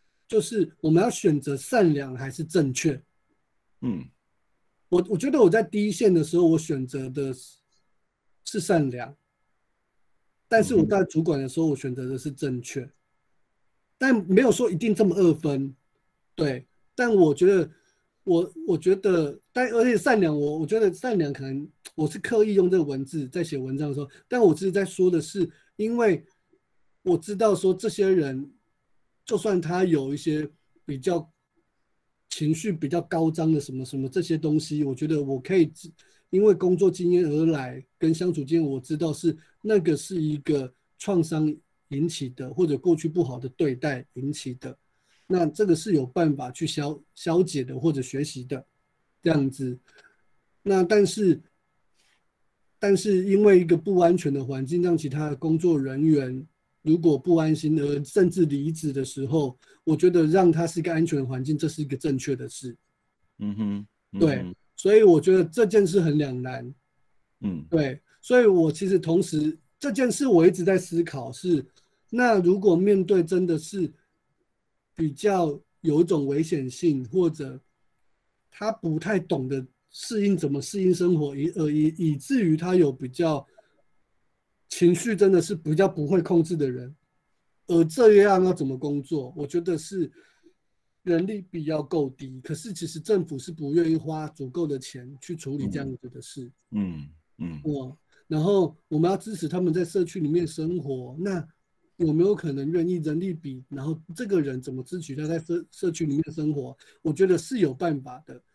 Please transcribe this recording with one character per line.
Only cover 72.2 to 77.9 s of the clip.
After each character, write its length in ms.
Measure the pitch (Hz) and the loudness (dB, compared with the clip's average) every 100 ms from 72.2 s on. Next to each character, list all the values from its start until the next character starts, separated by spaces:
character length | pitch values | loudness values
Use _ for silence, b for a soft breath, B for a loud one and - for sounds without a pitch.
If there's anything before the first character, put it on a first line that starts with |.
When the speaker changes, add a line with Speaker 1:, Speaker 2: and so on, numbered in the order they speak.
| 247 208 | 2 2
Speaker 1:
如 180 | 175 196 | 2 2
果 180 | 202 170 | 4 4
面 280 | 196 196 | 4 2
对 180 | 175 190 | 2 0
真 220 | 165 185 185 | 2 0 0
的 120 | 156 | -2
是 340 | - 202 165 - _ _ _ _ _ _ _ _ _ - | -4 -6 -6 -8 _ _ _ _ _ _ _ _ _ -6
比 160 | 156 | -6
较 480 | 139 208 190 165 143 - _ | -2 0 2 0 -4 -12 _
有 200 | 160 147 | 0 2
一 20 | |
种 220 | 170 170 139 | 4 2 0
危 160 | 139 | -2
险 280 | 160 156 131 | 0 -2 -4
性， 340 | - 175 139 123 | -2 0 0 -2
或 200 | 185 170 | 0 0
者 300 | 160 135 131 _ _ _ | 0 -8 -14 _ _ _